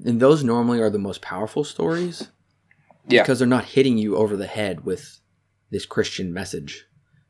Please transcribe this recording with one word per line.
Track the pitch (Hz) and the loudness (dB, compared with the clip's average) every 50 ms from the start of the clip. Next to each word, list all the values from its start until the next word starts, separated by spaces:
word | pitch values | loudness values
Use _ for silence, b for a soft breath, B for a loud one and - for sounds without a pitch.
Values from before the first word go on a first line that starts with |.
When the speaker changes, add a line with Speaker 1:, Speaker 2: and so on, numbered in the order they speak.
| - | -4
Speaker 1:
and | 120 117 113 | -2 2 4
those | 127 139 160 156 | 6 6 6 6
normally | 135 117 117 120 117 120 120 117 | 4 0 0 2 2 2 2 2
are | 110 107 | 2 2
the | 101 101 | 0 0
most | 98 98 90 - | -4 -4 -8 -10
powerful | - - - 95 110 117 - 151 | -10 -8 -6 -6 -6 -4 -4 -4
stories. | 147 - - - 165 165 165 170 180 175 165 - - - _ _ _ _ _ _ _ _ _ _ _ _ _ _ _ | -6 -6 -4 -4 -2 -2 -2 -2 -4 -6 -8 -10 -14 -16 _ _ _ _ _ _ _ _ _ _ _ _ _ _ _
Speaker 2:
Yeah. | - 123 117 | 4 4 4
Speaker 1:
Because | - - 131 120 | 6 4 4 2
they're | 131 | 4
not | 120 127 120 - | 4 2 2 0
hitting | - - 139 135 131 120 110 | 0 2 4 4 4 4 2
you | 107 104 95 | 0 0 0
over | 92 110 104 104 | 0 0 0 0
the | 95 95 - | -4 -6 -6
head | - 113 104 98 87 76 - | -6 -4 -4 -4 -4 -6 -6
with | 98 90 - - - - - _ _ _ _ _ _ _ _ _ - | -6 -8 -8 -10 -16 -20 -20 _ _ _ _ _ _ _ _ _ -10
this | 104 98 - | -10 -10 -8
Christian | - - 113 101 - - - 95 87 | -6 -2 -2 -2 -2 -4 -8 -8 -8
message. | 85 92 90 - - - 71 71 - - - _ _ _ _ _ _ _ _ | -8 -8 -8 -8 -10 -12 -12 -12 -16 -18 -20 _ _ _ _ _ _ _ _